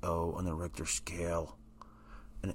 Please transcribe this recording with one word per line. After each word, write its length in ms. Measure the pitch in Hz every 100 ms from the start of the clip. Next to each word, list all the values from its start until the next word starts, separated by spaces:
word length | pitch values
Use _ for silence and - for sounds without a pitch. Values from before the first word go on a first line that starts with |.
oh 300 | 90 85 85
on 120 | 85
the 80 | 90
Richter 320 | 80 87 -
scale 720 | - - - 82 85 82 78 - - - - - - - - -
and 100 | 95